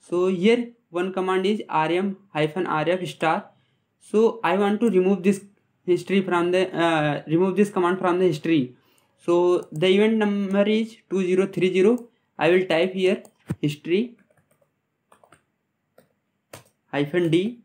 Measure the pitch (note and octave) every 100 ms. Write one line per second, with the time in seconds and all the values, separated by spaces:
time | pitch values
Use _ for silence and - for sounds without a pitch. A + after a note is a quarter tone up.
0 | _ F3 F#3 F#3 G3+ A#3+ A#3 - _ E3+
1 | F#3+ F#3+ F#3 F#3 F#3+ G#3+ - D#3+ D#3+ F3
2 | G3 F#3+ _ D#3 D#3 E3+ F3+ D#3 D3+ F3+
3 | E3+ - E3 C#3+ - _ _ _ _ _
4 | _ G#3 A3 - E3+ F#3 G3+ G#3 A#3+ F#3
5 | F#3 G3 F3+ G3 - _ _ _ - F3
6 | - G3 F#3 F3 F3 F#3 F#3+ D#3 E3+ D#3+
7 | D3+ C#3+ - D#3+ F#3+ F3+ G3+ - F3 F#3
8 | F#3 F3 F#3 D3+ E3 D#3+ B2 - _ _
9 | _ _ - F3 F3+ F3+ - D#3 F#3 G3
10 | G#3+ A3 G#3 G3+ G3 G3 G3+ A3 A3+ -
11 | _ F#3 F3+ F#3 G3 E3+ F3+ F3+ G3 A#3+
12 | - _ _ - D#3 F3+ F#3 E3 F#3 F#3
13 | F#3 G3 - _ - - D3+ D3 D#3 F3+
14 | A#3+ - _ _ _ _ _ _ _ _
15 | _ _ _ _ _ _ _ _ _ _
16 | _ _ _ _ _ - _ _ _ C#3
17 | C#3+ F3 E3+ E3 G3+ B3